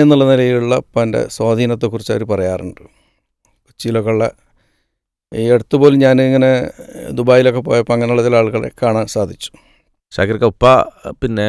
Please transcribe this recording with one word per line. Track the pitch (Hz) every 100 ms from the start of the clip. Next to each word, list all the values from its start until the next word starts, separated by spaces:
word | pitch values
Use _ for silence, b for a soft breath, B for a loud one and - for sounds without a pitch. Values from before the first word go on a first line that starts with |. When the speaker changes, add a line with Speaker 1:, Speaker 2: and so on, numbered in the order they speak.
Speaker 1:
എന്നുള്ള | 147 143 135
നിലയിലുള്ള | 127 123 123 120 131
ഉപ്പാൻ്റെ | - 123 113 117 -
സ്വാധീനത്തെക്കുറിച്ച് | - 113 113 120 113 117 110 104
അവർ | 110
പറയാറുണ്ട്. | 110 98 92 92 92 92 - _ _ _ _ _ _ _
കൊച്ചിയിലൊക്കെ | _ - 117 113 107
ഉള്ള, | 110 113 - _ _ _ _ _ _ _ _ _
ഈ | 110 113
അടുത്ത് | 120 - 143
പോലും | 143 139
ഞാനിങ്ങനെ | 135 127 131 131 131 127 - - - - -
ദുബായിലൊക്കെ | 127 120 127 127 123
പോയപ്പോൾ | 123 120 113
അങ്ങനെയുള്ള | 120 120 120
ചില | 117 120
ആളുകളെ | 110 110 120 -
കാണാൻ | 120 110 104
സാധിച്ചു. | 113 98 - - b b b _ _ _
Speaker 2:
ഷാക്കിർ | - 98 110
ക, | 117
ഉപ്പ, | - 123 131 - - - -
പിന്നെ, | 127 110